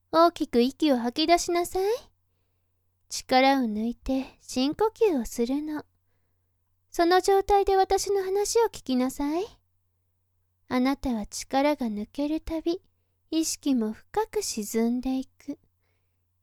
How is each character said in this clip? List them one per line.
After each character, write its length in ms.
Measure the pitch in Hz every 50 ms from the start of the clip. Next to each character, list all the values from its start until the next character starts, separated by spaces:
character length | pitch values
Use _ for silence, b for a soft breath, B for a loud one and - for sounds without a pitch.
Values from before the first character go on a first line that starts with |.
| _ _
大 200 | - 320 339 339
き 160 | - - 311
く 140 | - - 233
息 300 | 240 262 - - 311 302
を 60 | 262
吐 300 | 240 226 247 - - 320
き 0 |
出 100 | 311 339
し 140 | 339 - -
な 140 | 349 349 349
さ 140 | - - 370
い。 40 | 381 403 466 523 - _ _ _ _ _ _ _ _ _ _ _ _ _ _ _ _ _ _ _ _ _
力 500 | - - - - 254 262 262 269 277 269
を 60 | 254
抜 200 | 220 208 214 220
い 100 | 233 240
て 420 | - _ - 262 269 254 - - _
深 340 | _ - - 247 262 285 311
呼 160 | - 415 440 -
吸 240 | - 453 415 320 254
を 60 | 220
す 200 | - - - 233
る 160 | 240 269 294
の。 220 | 302 311 302 294 - _ _ _ _ _ _ _ _ _ _ _ _ _ _ _ _ _ _ _ _ _
そ 140 | - - 339
の 160 | 339 359 370
状 220 | 359 403 392 392 381
態 220 | - 415 403 392
で 120 | 403 392
私 340 | 381 381 - 392 392 - -
の 120 | 403 392 381
話 360 | 381 381 403 415 - - 466
を 60 | 453
聞 180 | 427 - - -
き 120 | - 262
な 160 | 247 254 262
さ 280 | 269 - 285 285 311 349
い。 60 | 415 480 - _ _ _ _ _ _ _ _ _ _ _ _ _ _ _ _ _ _ _ _ _ _
あ 120 | _ 254 254
な 160 | 247 269 277
た 120 | - - 269 240
は 120 | 214 208
力 500 | - - - - - - 269 277 294 302
が 120 | - 254
抜 200 | 226 208 208 214 -
け 160 | - - 285
る 140 | 294 311 311
た 200 | - - 330 320
び、 200 | - 339 339 392 - _ _ _ _ _ _ _ _ _
意 140 | 320 320 320
識 300 | - - - - 285 269
も 180 | 240 220 220 220
深 320 | - - _ - 403 440
く 140 | - - 427
沈 560 | 392 - - 226 208 - - 220 226 233 240
ん 40 | 254
で 160 | 247 262 262
い 80 | 262 262
く。 340 | - _ _ - - 285 - _ _ _ _ _ _ _ _ _ _ _ _ _ _ _ _